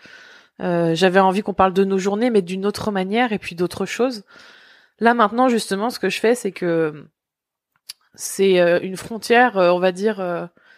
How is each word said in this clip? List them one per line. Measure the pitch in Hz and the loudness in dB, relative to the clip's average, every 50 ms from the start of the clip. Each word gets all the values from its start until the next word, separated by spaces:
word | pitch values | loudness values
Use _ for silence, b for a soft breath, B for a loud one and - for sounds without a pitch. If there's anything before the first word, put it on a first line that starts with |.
| B B B B B B B B B B B - | B B B B B B B B B B B -8
Euh, | - 180 175 170 170 165 165 | -4 -2 0 0 0 0 2
j'avais | 160 185 185 175 196 | 2 2 4 4 4
envie | 190 190 185 202 | 4 4 2 0
qu'on | - - 185 | -4 -4 0
parle | - 190 190 175 | 2 2 2 4
de | 190 196 | 2 0
nos | 190 196 190 | 2 0 0
journées, | 180 202 202 208 240 254 | 0 -2 -2 0 0 2
mais | 226 202 180 | 2 2 0
d'une | 170 185 190 190 208 | 0 -6 -4 -4 -4
autre | 202 - - 214 | -4 -4 -6 -4
manière | 202 190 185 190 208 233 254 233 214 | -4 -4 -4 -2 0 0 0 0 -2
et | 180 | -6
puis | - - 180 | -8 -10 -6
d'autre | 165 180 175 - - 196 - | -6 -6 -6 -4 -6 -8 -8
chose. | - - - 269 247 208 - b b b b b b b b b b b b b b _ | -2 -2 -2 -2 -2 -6 -14 b b b b b b b b b b b b b b _
Là, | 214 233 240 | 2 2 4
maintenant, | 240 220 202 226 233 254 262 | 4 2 2 2 2 2 2
justement, | 240 220 - - 190 196 208 247 | 2 0 0 -2 -4 -4 -4 -6
ce | 226 - | -4 -4
que | - 185 | -4 -4
je | - - | -2 0
fais, | - 214 247 | 0 0 0
c'est | 240 - 196 | 0 -2 -6
que | 175 - 185 175 165 165 160 151 151 147 - - _ _ _ _ _ _ _ _ _ _ _ _ _ _ _ - - - _ _ _ | -6 -4 -2 -2 0 0 0 -2 -4 -8 -16 -20 _ _ _ _ _ _ _ _ _ _ _ _ _ _ _ -20 -20 -20 _ _ _
c'est, | - - - - - 196 196 185 180 | -14 -12 -10 -2 0 2 4 4 4
euh, | 175 170 175 175 - | 4 4 2 2 0
une | 190 190 175 | -4 -8 -10
frontière, | - - 233 214 - - 233 240 254 240 208 196 | -12 -12 -12 -12 -2 2 4 4 4 4 4 2
euh, | 180 175 | 2 2
on | 180 180 | 2 2
va | 180 185 | 2 0
dire, | 180 180 202 220 208 190 | 0 0 -2 -2 -2 -2
euh, | 185 175 175 170 175 170 - b b b b | -6 -6 -6 -6 -8 -10 -14 b b b b